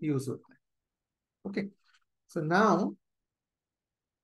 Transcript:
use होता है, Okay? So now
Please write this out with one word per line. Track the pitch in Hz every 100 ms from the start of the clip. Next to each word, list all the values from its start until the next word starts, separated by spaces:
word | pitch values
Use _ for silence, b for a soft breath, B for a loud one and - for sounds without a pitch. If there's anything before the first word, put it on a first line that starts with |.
use | 156 139 123
होता | 110 -
है, | _ _ _ _ _ _ _ _ _
Okay? | 202 202 202 - _ _ _ _ _
So | 175
now | 156 180 214 175 277 - _ _ _ _ _ _ _ _ _ _ _ _